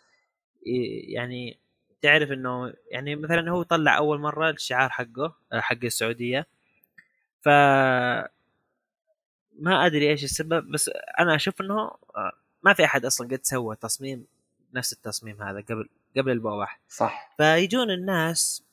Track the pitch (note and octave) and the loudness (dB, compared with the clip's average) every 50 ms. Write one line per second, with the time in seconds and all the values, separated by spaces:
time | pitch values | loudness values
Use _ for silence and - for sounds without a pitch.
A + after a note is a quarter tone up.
0 | _ _ _ _ _ _ _ _ _ _ _ _ - A2 A#2+ B2+ A#2+ G#2 A2 A2+ | _ _ _ _ _ _ _ _ _ _ _ _ -8 -4 -4 -2 -2 -4 -6 -10
1 | - - - B2 A#2+ B2 B2+ B2 B2 A#2+ - _ _ _ _ _ _ _ _ _ | -10 -10 -8 -8 -8 -8 -8 -10 -10 -12 -14 _ _ _ _ _ _ _ _ _
2 | - D3 D3 D#3 D3+ C#3 C#3 C3 C3 B2+ B2+ B2 B2+ A#2 - _ _ - - B2 | 4 4 6 6 4 0 -4 -6 -4 -6 -4 -4 -6 -8 -12 _ _ -10 -10 -8
3 | C3+ C#3+ D3 D3+ D#3 D#3 E3+ E3+ E3 E3+ F3 F3+ E3+ - E3+ E3 D#3 D3 - - | -6 -8 -8 -8 -4 -2 -2 0 0 -2 -4 -4 -2 0 0 2 4 4 4 4
4 | D3+ D3+ D3+ C#3+ D3 D3+ D3 D3+ D#3+ D#3+ D3+ - - - C3 B2+ C3+ B2+ - - | 2 0 0 -2 -2 -4 -4 -2 -2 -2 -2 -4 -6 -4 0 0 0 0 0 -6
5 | B2 A#2 A#2 B2+ D3 E3 - _ _ _ A2+ A2+ - - A#2+ A#2+ B2 A#2 - - | -8 -8 -6 -6 -6 -6 -8 _ _ _ -6 -4 -2 -2 -4 -4 -4 -4 -2 -2
6 | A2+ A2+ A#2 A#2 A#2+ A#2+ B2 C#3 D#3+ - _ _ _ _ _ _ _ _ _ - | -2 -4 -4 -4 -4 -4 -4 -4 -6 -8 _ _ _ _ _ _ _ _ _ -20
7 | _ _ _ _ _ _ _ _ - D3 C#3+ C#3+ C#3+ C#3 C3+ C3+ C3 C3 B2+ B2+ | _ _ _ _ _ _ _ _ 6 8 8 10 10 8 6 6 4 4 2 2
8 | B2 B2 A#2+ A2+ - - _ _ _ _ _ _ _ _ _ _ _ _ _ _ | 2 0 0 -2 -4 -8 _ _ _ _ _ _ _ _ _ _ _ _ _ _
9 | _ _ _ _ _ _ _ _ _ _ _ C#3+ D3+ F3 F#3+ E3 E3 F3 D3+ D3 | _ _ _ _ _ _ _ _ _ _ _ -6 0 2 4 4 4 4 4 4
10 | D3 D3 D3+ C#3 C#3 C3+ - - D#3 D#3+ D#3+ E3 - - D3 D3 - - - - | 4 2 2 0 -2 -6 -6 -6 -2 -2 -2 -2 -2 -4 -4 -4 -4 -4 -4 -8
11 | - - - - E3+ F3 D#3 D3 - G3 - - G3 G3 G3+ A3 A3 - - - | -12 -6 0 2 2 4 2 2 0 -2 -4 -4 -6 -4 -4 -4 -4 -6 -10 -16
12 | _ _ - - G2+ F#2 - _ _ _ _ _ - G3 G3 F3+ E3 C#3 - C#3 | _ _ -8 -6 -6 -6 -6 _ _ _ _ _ 2 4 4 6 4 2 2 0
13 | A#2+ C3 - - B2 A#2+ C3 C3 - - C#3 B2+ A#2+ A2 G#2+ - - A2 - - | 0 0 -2 -2 -4 -6 -8 -6 -4 -4 -2 -2 -4 -4 -8 -8 -6 -8 -8 -6
14 | C3+ C3+ C3+ B2 - _ _ _ _ _ _ _ _ _ B2 B2+ B2 - - - | -8 -12 -12 -12 -14 _ _ _ _ _ _ _ _ _ -8 -6 -6 -6 -8 -8
15 | _ A2 - - A2+ A2 G#2 G#2 G#2+ G2 G2 G2+ G#2+ - A#2 A2 G#2+ - _ _ | _ -10 -10 -8 -10 -12 -14 -12 -10 -10 -10 -10 -8 -8 -8 -8 -8 -10 _ _
16 | _ _ _ C3+ C3+ C3 B2 A#2 A2 A2 G#2 G#2 G2+ - - _ _ _ - - | _ _ _ -2 0 0 0 0 -2 -4 -4 -4 -6 -8 -8 _ _ _ -4 -2
17 | A#2 G#2+ - - - _ _ - D3+ D#3 D#3+ E3+ F#3 F3+ G#3 B3+ B3 A3 F#3+ F3+ | -2 -2 -2 -8 -16 _ _ 2 4 4 4 4 2 2 0 -2 0 -2 -2 -4
18 | F3+ G3 F#3+ E3+ D#3+ E3 E3 - - - - - - _ | -2 -2 0 0 0 0 -2 -2 -2 -4 -4 -8 -12 _